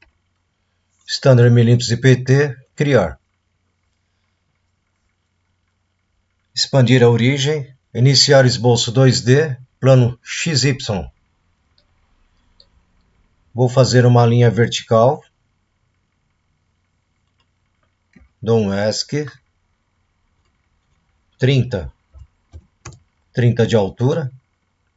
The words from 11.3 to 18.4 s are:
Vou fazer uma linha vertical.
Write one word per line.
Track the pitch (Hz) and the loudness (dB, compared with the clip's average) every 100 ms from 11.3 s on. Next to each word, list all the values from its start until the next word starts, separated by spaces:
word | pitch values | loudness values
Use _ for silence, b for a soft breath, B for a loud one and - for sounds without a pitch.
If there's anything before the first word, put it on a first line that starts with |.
| _ _ _ _ _ _ _ _ _ _ _ _ _ _ _ _ _ _ _ _ _ _ | _ _ _ _ _ _ _ _ _ _ _ _ _ _ _ _ _ _ _ _ _ _
Vou | 113 123 | -4 -2
fazer | 131 113 123 123 | 0 2 2 4
uma | 120 117 | 2 2
linha | 120 120 | 2 0
vertical. | 101 113 - - 113 123 156 _ _ _ _ _ _ _ _ _ _ _ _ _ _ _ _ _ _ _ _ _ _ _ _ _ _ _ _ _ _ _ _ | 0 -4 -4 -2 2 2 -2 _ _ _ _ _ _ _ _ _ _ _ _ _ _ _ _ _ _ _ _ _ _ _ _ _ _ _ _ _ _ _ _